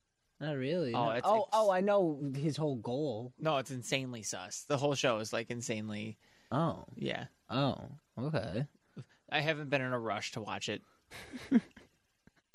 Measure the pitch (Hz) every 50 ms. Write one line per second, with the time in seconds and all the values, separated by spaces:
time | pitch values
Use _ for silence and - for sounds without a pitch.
0 | _ _ _ _ _ _ _ _ 147 156 147 135 127 135 165 180 160 123 117 127
1 | 120 113 113 123 127 190 214 226 196 - - 220 220 202 185 185 190 202 202 202
2 | 185 165 151 135 147 139 131 139 143 165 131 147 160 151 135 117 104 123 123 139
3 | 156 143 110 107 123 127 - - 151 156 151 135 131 - 135 127 110 - 139 135
4 | 131 127 123 113 104 - - 95 90 104 - - - - 147 131 143 147 143 -
5 | - 135 117 107 110 107 - 117 117 - 120 120 120 - 117 107 107 107 107 104
6 | 107 110 110 - _ _ _ _ _ _ - 139 165 156 98 - - - - -
7 | 139 131 - - - - _ _ _ - 104 131 143 131 92 - - - - -
8 | _ _ _ - 123 151 156 123 92 131 170 113 147 - _ _ _ _ _ -
9 | 127 - _ _ _ - - 151 147 156 156 147 151 135 143 135 127 127 127 120
10 | 113 110 98 95 - - - 120 104 98 95 98 - - 107 - - _ _ _
11 | _ _ - - - - - 247 - - 277 233 - - _ - - _ _ _
12 | _ _ _ _ _ - _ _ _ _